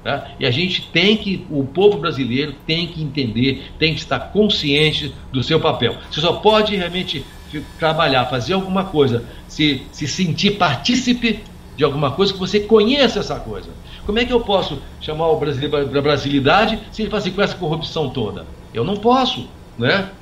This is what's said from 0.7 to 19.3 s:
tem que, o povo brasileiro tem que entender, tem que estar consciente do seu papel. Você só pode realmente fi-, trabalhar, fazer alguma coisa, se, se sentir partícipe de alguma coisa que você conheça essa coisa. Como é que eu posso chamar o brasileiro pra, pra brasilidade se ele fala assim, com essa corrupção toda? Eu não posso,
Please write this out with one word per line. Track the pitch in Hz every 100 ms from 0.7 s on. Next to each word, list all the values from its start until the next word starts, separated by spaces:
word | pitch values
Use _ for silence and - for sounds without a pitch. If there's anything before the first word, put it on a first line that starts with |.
| - -
tem | 165 190 220
que, | 196 185 -
o | 151
povo | 131 170 208 180
brasileiro | 156 131 120 127 151 - -
tem | 160 170
que | 165
entender, | 151 143 120 107 135 135 - -
tem | 160
que | 156
estar | - 127
consciente | - 190 208 - 151 143 156 147 143 - -
do | 135
seu | 123 160
papel. | 160 120 113 95 -
Você | -
só | 170
pode | - 208 214 214 202
realmente | 175 180 175 156 - - -
fi-, | 147 - -
trabalhar, | 160 156 160 131 120
fazer | 131 123
alguma | 190 190 190
coisa, | 190 151 131 117 - - -
se, | - 151 127 -
se | - 143
sentir | - 180 135 202
partícipe | 202 165 123 - 247 - 240 233 208 - - - -
de |
alguma | 147 - 143
coisa | 120 190
que | -
você | 185 208
conheça | 208 220 208 285 262 202
essa | 160 135
coisa. | 110 98 - - - - -
Como | 214
é | 247
que |
eu | 247
posso | 233 196 - 139 - -
chamar | - 156 165
o | 151
brasileiro | 147 127 143
pra, | 143 139
pra | 139
brasilidade | 139 143 135 143 131 185 226 220 -
se | -
ele | 208
fala | 214
assim, | 180
com | 190
essa | 196 -
corrupção | 165 160 - 165 139
toda? | - 104 92 80 - -
Eu | 107
não | 151 202
posso, | 220 254 254